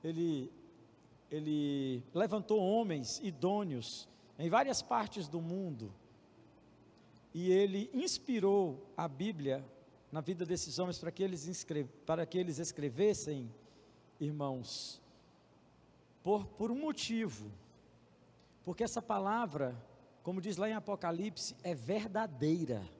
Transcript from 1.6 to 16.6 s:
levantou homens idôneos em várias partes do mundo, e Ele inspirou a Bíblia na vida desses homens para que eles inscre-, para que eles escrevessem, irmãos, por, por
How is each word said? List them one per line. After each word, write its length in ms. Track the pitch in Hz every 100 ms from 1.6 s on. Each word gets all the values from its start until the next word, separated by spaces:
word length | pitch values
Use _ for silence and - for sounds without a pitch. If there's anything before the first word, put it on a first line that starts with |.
| 147 143 135 123 -
levantou 460 | 170 190 208 - 214
homens 640 | 185 220 220 151 120 -
idôneos 840 | 226 151 180 208 196 127 113 - - - - -
em 140 | 165
várias 320 | 214 269 247
partes 460 | - 233 208 214 147
do 120 | 165
mundo, 540 | 165 185 185 127 107 101 - - - - - - - - - - - - -
e 180 | 165 180
Ele 360 | 185 202 190 220
inspirou 880 | 254 349 - - 233 196 202 180 131 - -
a 100 | 165
Bíblia 580 | 135 202 170 139 135 135 - - - -
na 100 | 156
vida 240 | 160 180
desses 340 | 175 180 - 143
homens 180 | 180 170
para 140 | 170
que 100 | 165
eles 240 | 190 175 156
inscre-, 420 | 180 - 151 135 -
para 220 | - 160 160
que 100 | 180
eles 220 | 180 143
escrevessem, 920 | - - 143 120 208 196 - 143 117 117 - - - - - -
irmãos, 840 | 151 151 139 131 117 - - - - - - - - - - - - - - -
por, 220 | 175 208 196
por 240 | -